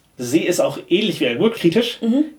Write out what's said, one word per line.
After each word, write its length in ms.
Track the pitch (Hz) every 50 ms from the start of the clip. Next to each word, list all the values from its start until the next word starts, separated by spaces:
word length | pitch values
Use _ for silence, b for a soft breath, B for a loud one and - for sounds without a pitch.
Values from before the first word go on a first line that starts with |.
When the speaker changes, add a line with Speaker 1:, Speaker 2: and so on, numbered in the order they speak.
| _ _ _
Speaker 1:
sehe 300 | - 123 120 131 170 156 151
es 120 | 175 -
auch 180 | 139 139 - - - -
ähnlich 300 | 170 190 220 196 160 -
wie 60 | 151
Alan 120 | 123 117 123
Moore 120 | 185 226
kritisch, 500 | 220 - - 170 165 220 240 226 - -
Speaker 2:
Mhm. 260 | - 226 233 277 302 311 -